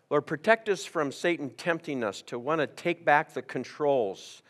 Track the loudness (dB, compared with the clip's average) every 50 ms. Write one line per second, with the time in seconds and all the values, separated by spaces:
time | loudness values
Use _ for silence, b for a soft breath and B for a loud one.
0 | _ 0 0 0 0 0 -6 0 4 4 4 4 4 -2 -2 -2 -4 -4 -2 -2
1 | -2 -2 -2 -2 0 0 0 0 -4 -8 -8 -6 -2 -2 -2 -2 -2 -6 -4 -2
2 | -2 -2 -4 -6 -10 -10 -10 -6 -2 -2 0 0 0 -2 -4 -4 -2 -2 -2 0
3 | 4 4 4 4 4 0 -6 -8 -8 -6 -6 -6 -6 -6 -6 -2 2 2 2 2
4 | 2 0 -4 -8 -14 -20 -20 -20 _